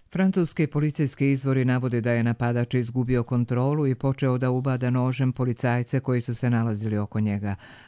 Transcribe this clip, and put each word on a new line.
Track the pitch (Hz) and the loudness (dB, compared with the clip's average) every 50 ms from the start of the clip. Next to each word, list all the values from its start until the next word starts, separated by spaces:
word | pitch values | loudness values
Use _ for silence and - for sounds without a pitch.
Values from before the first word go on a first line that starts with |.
| _ _ | _ _
Francuski | - 170 190 190 185 190 170 - - - 156 135 | -2 2 2 2 4 2 0 0 0 0 -2 0
policijski | - 147 147 151 143 - 151 131 - - 147 139 | 0 0 0 0 0 0 -2 -2 0 0 2 2
izvori | 139 131 135 135 135 135 127 | 2 2 0 0 2 2 2
navode | 127 127 127 127 127 120 120 | 2 2 0 0 0 -2 0
da | 110 123 | 0 2
je | 120 117 113 | 2 2 2
napadač | 117 113 - 123 120 120 120 120 120 - | 0 0 0 0 0 0 0 0 0 0
izgubio | 127 120 117 120 127 123 123 127 123 117 | -2 -2 -2 -2 -2 -2 0 0 0 0
kontrolu | - 127 123 120 117 123 120 127 139 147 156 151 135 | 0 0 0 0 0 0 0 0 2 0 0 0 0
i | 127 | 0
počeo | - - 135 131 - 143 131 127 123 | 0 0 -2 0 0 0 0 2 2
da | 131 127 | 0 0
ubada | 127 131 135 135 131 123 127 123 | 0 0 0 -2 -2 0 0 0
nožem | 123 127 123 127 120 127 131 127 123 | 0 2 0 0 0 0 0 0 0
policajce | - 127 127 117 - - 123 120 123 120 - - 131 | 0 -2 -2 -2 -2 -2 0 0 0 -2 -2 -2 -2
koji | 127 - 127 120 | 0 0 -2 -2
su | 117 - 117 | -2 -4 -4
se | - - 123 | -2 0 0
nalazili | 120 117 113 117 107 104 110 110 107 104 | 2 2 0 0 -2 -4 -4 -2 -2 -2
oko | 104 101 - 107 | -2 -2 -2 -2
njega. | 107 107 101 101 104 101 98 - - - - - - | -2 0 -2 -2 -4 -4 -6 -8 -10 -16 -20 -20 -20